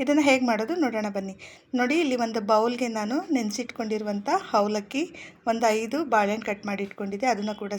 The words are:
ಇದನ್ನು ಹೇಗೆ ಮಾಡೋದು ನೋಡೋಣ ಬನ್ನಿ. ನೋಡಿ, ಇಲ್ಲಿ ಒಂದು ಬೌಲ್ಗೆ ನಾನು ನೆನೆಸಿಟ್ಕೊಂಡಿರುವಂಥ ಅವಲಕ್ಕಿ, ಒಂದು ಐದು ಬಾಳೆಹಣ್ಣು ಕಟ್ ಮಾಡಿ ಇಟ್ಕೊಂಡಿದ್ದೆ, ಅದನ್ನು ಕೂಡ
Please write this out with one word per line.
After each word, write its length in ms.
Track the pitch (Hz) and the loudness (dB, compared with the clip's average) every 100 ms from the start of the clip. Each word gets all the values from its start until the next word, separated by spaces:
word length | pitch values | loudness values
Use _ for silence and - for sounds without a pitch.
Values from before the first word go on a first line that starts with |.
ಇದನ್ನು 200 | 254 - 277 | 2 4 6
ಹೇಗೆ 180 | 262 247 | 6 4
ಮಾಡೋದು 260 | 214 220 349 | 0 0 0
ನೋಡೋಣ 260 | 269 226 214 202 | 0 0 -4 -4
ಬನ್ನಿ. 180 | 196 190 - - _ 254 | -8 -10 -18 -20 _ 0
ನೋಡಿ, 180 | 247 320 | 2 2
ಇಲ್ಲಿ 160 | 302 247 226 | 2 0 0
ಒಂದು 160 | 226 208 | 0 4
ಬೌಲ್ಗೆ 380 | 214 226 247 247 220 | 4 4 0 -2 -2
ನಾನು 180 | 208 277 381 269 | -2 -2 0 0
ನೆನೆಸಿಟ್ಕೊಂಡಿರುವಂಥ 920 | 214 202 240 - 220 214 214 202 202 370 - 220 | 0 -4 -6 -6 -4 -4 -2 -4 -2 -2 2 2
ಅವಲಕ್ಕಿ, 440 | 208 214 202 269 349 - - - - | 2 0 -4 -4 -4 -8 -20 -8 -4
ಒಂದು 140 | 226 226 220 | 0 2 2
ಐದು 200 | 226 277 302 | 0 -4 0
ಬಾಳೆಹಣ್ಣು 340 | 220 202 220 220 | 2 2 0 -4
ಕಟ್ 120 | 208 208 | -6 -6
ಮಾಡಿ 160 | 202 196 | -6 -6
ಇಟ್ಕೊಂಡಿದ್ದೆ, 420 | - 202 202 254 | -8 -8 -2 0
ಅದನ್ನು 220 | 208 208 208 | 0 -2 -6
ಕೂಡ 100 | 202 | -8